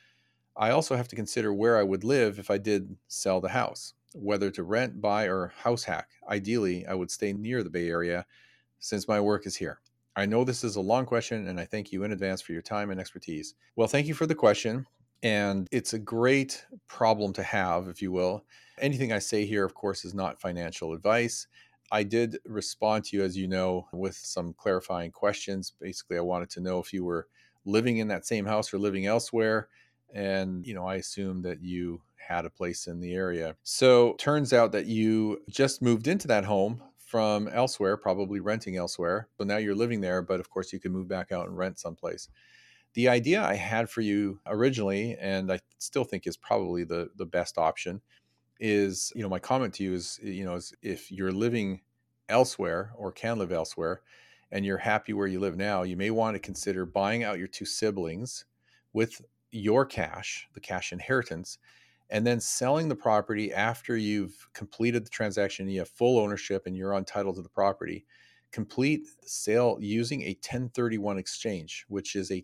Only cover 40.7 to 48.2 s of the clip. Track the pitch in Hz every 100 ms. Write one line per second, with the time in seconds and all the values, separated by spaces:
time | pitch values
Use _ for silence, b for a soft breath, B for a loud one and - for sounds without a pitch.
40.7 | 95 92 92 90 95 87 92 90 92 92
41.7 | 85 85 82 87 - - b b b b
42.7 | b b - 123 123 117 190 214 101 90
43.7 | 113 113 - 107 101 101 98 - 107 131
44.7 | 123 101 98 113 - 98 95 95 92 -
45.7 | _ - 143 123 95 90 - - 113 90
46.7 | 87 85 85 85 - 85 87 87 - 80
47.7 | - 90 98 - b